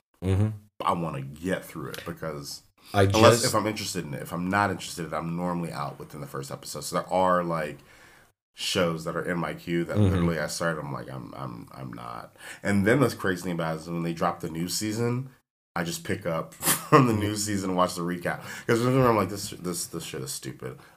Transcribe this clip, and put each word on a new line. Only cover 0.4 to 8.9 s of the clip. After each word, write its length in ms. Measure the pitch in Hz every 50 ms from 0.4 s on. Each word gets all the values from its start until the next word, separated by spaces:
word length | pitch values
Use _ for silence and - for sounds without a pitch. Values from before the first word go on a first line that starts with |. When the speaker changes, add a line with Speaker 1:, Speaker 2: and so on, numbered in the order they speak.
| 107 110 107 - - _ _ _ -
Speaker 2:
I 80 | -
wanna 300 | 95 87 85 80 76 69
get 420 | 67 69 71 78 82 92 92 - -
through 280 | - - 82 69 60
it 120 | - - -
because 580 | - 82 - - 80 76 73 71 - - - - _ _ _ _ - -
Speaker 1:
I 100 | 101 98
Speaker 2:
unless 380 | 98 101 110 113 113 117 117
Speaker 1:
just 40 | -
Speaker 2:
if 100 | 120 -
I'm 100 | 107 101 107
interested 360 | 107 107 101 95 101 92 78
in 80 | 73 69
it. 80 | 62 -
If 100 | 69 87
I'm 160 | 85 90 92
not 200 | 98 101 104 98
interested, 420 | 92 87 - - - 85 85 78 78
I'm 240 | 78 80 82 85 87
normally 340 | 90 90 87 87 85 80
out 260 | 64 67 71 71 69 -
within 200 | - - - 76
the 80 | 71 69
first 240 | - 71 69 69
episode. 300 | 67 - - - - 78 71
So 140 | - 85 87
there 100 | 78 - 87
are, 300 | 92 92 92 90 90 87
like, 340 | 85 82 80 78 76 71 - - - - - - - - - - _ _ _ _ _ _
shows 500 | - - - - 101 90 85